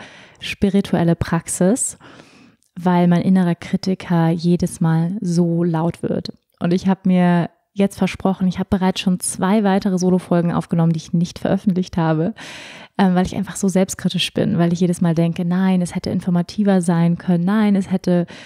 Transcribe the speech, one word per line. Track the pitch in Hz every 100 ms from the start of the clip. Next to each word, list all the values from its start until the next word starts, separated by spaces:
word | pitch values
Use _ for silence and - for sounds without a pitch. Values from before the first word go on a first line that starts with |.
| - - - _
spirituelle | - - 202 202 - 175 170 170
Praxis, | - 170 - - 185 254 - - - - - - - _ _ -
weil | 175 175 175
mein | 170
innerer | - 185 175 170
Kritiker | - 190 190 185 - 170 165
jedes | 170 175 175 175 -
Mal | 165 160 170 202
so | 180 170 175 170 175
laut | 160 170 -
wird. | - - - - _ -
Und | 175
ich | 180 190
habe | 185
mir | 185 180 180 175 170 - _
jetzt | - 196 -
versprochen, | 185 - 190 185 185
ich | 196
habe | 185
bereits | 196 185 -
schon | 190 180
zwei | - - 185 220 202
weitere | 196 202 185
Solo-Folgen | 180 180 - 175 170
aufgenommen, | 156 - 170 165
die | 160
ich | -
nicht | 170 175 -
veröffentlicht | - 196 208 180 185 -
habe, | 160 156 175 - - - - - - -
ähm, | 190
weil | 180 185
ich | -
einfach | 190 -
so | 196
selbstkritisch | 185 190 - 180 175 -
bin, | - - 165
weil | 170
ich | 175
jedes | 180 175
Mal | 175
denke, | 165 170 165 175
„Nein, | 180 190 185
es | 175
hätte | 180 -
informativer | 180 185 175 175 - 202 190
sein | 175 170 170 170
können, | - 175 180
nein, | 214 208 202
es | 185
hätte, | 185 - 175 170 -